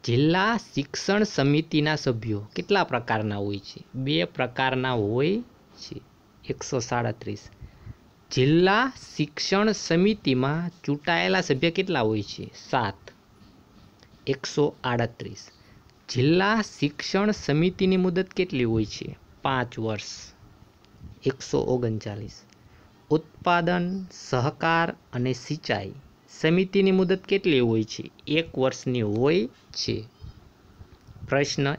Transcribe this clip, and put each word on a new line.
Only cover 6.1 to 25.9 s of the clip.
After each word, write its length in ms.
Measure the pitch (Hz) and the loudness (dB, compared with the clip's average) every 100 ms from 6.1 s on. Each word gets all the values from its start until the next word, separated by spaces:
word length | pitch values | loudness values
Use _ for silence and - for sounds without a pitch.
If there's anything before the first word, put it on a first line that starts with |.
| _ _ _ - | _ _ _ -10
એકસો 300 | - - 135 | -8 -4 -4
સાડત્રીસ. 600 | 117 120 117 - - 104 - - - - - - _ _ _ | -2 -2 -2 -4 -10 -10 -14 -20 -20 -18 -20 -20 _ _ _
જિલ્લા 600 | - 131 160 185 208 262 - - - | 2 4 6 6 4 0 -4 -14 -4
શિક્ષણ 560 | 151 - - 196 214 | -4 -2 0 2 2
સમિતિમાં 1000 | 208 - 165 196 - - 127 135 156 170 - - | 0 0 4 4 2 0 2 2 0 -4 -6 -4
ચૂંટાયેલા 560 | 147 147 170 180 190 | -2 0 2 2 2
સભ્ય 300 | 175 135 170 | 2 2 2
કેટલા 300 | 165 190 156 | 0 0 2
હોય 200 | 110 107 | 2 0
છે? 300 | 101 - - - - | -4 -10 -12 -14 -2
સાત. 260 | 135 107 - - - _ _ - - - - - _ - - - | -2 -2 -6 -20 -20 _ _ -20 -20 -20 -20 -20 _ -20 -10 -6
એકસો 480 | 135 - - 147 - | -4 -4 0 0 0
આડત્રીસ. 680 | 127 120 113 - - 98 - - - - - _ - | -2 -2 -2 -6 -12 -12 -18 -20 -20 -20 -20 _ -6
જિલ્લા 520 | 123 135 175 196 220 | 0 4 4 4 2
શિક્ષણ 680 | 202 - 147 - - 190 214 | -2 -2 -4 -4 -2 0 2
સમિતિની 680 | 202 - 147 180 180 185 185 | 0 0 2 2 2 2 4
મુદત 360 | 180 180 190 | 2 0 -2
કેટલી 300 | - 180 135 | -2 -2 0
હોય 220 | 120 113 107 | 2 2 0
છે? 320 | - - - - - | -6 -12 -12 -20 -6
પાંચ 380 | 139 131 120 - | -2 -2 -2 -4
વર્ષ. 540 | 110 107 - - - - - - - _ _ - - - 131 | -4 -4 -8 -14 -18 -20 -20 -20 -20 _ _ -20 -20 -4 -4
એકસો 340 | - - 143 | -4 -4 -2
ઓગણચાલીસ. 840 | - 127 117 110 107 104 - - - - - - - - - | 0 0 0 -4 -6 -10 -12 -16 -20 -20 -20 -20 -20 -20 0
ઉત્પાદન, 960 | 156 - - 185 175 170 175 175 190 185 | 0 0 -4 0 2 2 0 0 -4 -8
સહકાર 840 | - - 127 143 156 165 165 170 - _ | -16 -4 0 0 0 2 2 0 -4 _
અને 200 | 123 123 | -4 -2
સિંચાઈ 600 | 123 - 151 - 107 98 | -2 -4 -8 -2 -4 -4